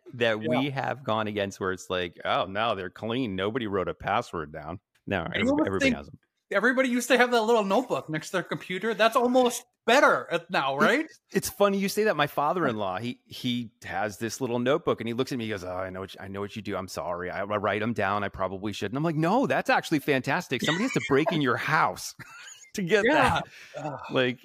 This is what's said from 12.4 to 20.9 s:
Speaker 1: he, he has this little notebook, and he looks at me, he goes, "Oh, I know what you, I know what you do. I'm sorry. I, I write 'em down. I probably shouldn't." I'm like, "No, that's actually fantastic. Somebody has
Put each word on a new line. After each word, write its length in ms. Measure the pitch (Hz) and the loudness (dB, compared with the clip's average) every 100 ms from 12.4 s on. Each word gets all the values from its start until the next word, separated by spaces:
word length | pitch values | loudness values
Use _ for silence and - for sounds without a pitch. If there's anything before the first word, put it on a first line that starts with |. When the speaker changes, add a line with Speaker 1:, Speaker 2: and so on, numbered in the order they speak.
| 147 180 156 110 98 92 | 0 2 0 0 -2 -4
Speaker 1:
he, 200 | 120 123 - | -6 -8 -12
he 460 | - 123 123 117 - | -8 -4 -4 -6 -12
has 340 | - 90 107 95 | -8 -4 -4 -4
this 220 | 113 - | -6 -4
little 200 | 127 120 | -4 -2
notebook, 420 | 123 143 - 117 | 0 0 0 -2
and 60 | 117 | -2
he 40 | |
looks 200 | 117 131 | -2 -2
at 40 | 131 | -4
me, 60 | 113 | -4
he 40 | |
goes, 160 | 104 90 | -6 -6
"Oh, 100 | 92 | -8
I 140 | 95 | -6
know 100 | 92 | -8
what 120 | 95 | -10
you, 80 | - | -12
I 60 | 98 | -12
know 100 | 98 | -8
what 160 | 101 113 | -8 -8
you 60 | |
do. 160 | 104 95 | -6 -6
I'm 100 | 95 | -6
sorry. 420 | - 78 87 87 | -6 -6 -4 -6
I, 120 | 85 | -6
I 20 | |
write 380 | 101 104 101 104 | -2 0 0 0
'em 100 | 110 | 0
down. 300 | 107 98 104 | 0 0 0
I 60 | 101 | -2
probably 420 | - 92 95 104 | -4 -4 -4 -6
shouldn't." 240 | 98 101 123 | -6 -6 -2
I'm 60 | |
like, 140 | 165 151 | -2 0
"No, 300 | 160 226 233 | 2 2 2
that's 220 | 135 190 | 0 2
actually 300 | 240 - 156 | 0 2 0
fantastic. 600 | 147 135 123 151 - 127 | 2 0 2 -2 -2 -2
Somebody 200 | - 165 | -2 0
has 100 | 254 | 0